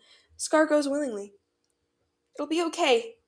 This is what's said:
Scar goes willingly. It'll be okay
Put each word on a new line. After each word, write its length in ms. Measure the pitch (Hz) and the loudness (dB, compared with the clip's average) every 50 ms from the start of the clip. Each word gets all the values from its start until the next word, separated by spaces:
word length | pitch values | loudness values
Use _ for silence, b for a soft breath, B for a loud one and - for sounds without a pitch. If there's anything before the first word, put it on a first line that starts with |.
| b b b b b b b | b b b b b b b
Scar 300 | _ - - - 311 311 | _ -6 0 2 2 4
goes 220 | 311 302 302 285 285 | 4 4 2 2 0
willingly. 460 | 277 285 294 262 220 202 202 208 - _ _ _ _ _ _ _ _ _ _ _ _ _ _ _ _ _ _ _ _ | -2 -2 -4 -4 -6 -8 -10 -12 -16 _ _ _ _ _ _ _ _ _ _ _ _ _ _ _ _ _ _ _ _
It'll 120 | - 294 | -8 -6
be 160 | 285 320 330 349 | -4 -2 -2 -2
okay 520 | 330 320 330 349 294 247 226 233 - - _ _ | -2 -2 0 2 2 2 2 2 -4 -12 _ _